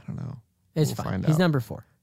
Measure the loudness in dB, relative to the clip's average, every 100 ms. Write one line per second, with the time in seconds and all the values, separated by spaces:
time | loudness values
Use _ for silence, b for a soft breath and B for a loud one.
0 | -8 -10 -8 -10 _ _ _ 0 0 0
1 | -4 -2 2 4 4 2 -2 -10 -14 _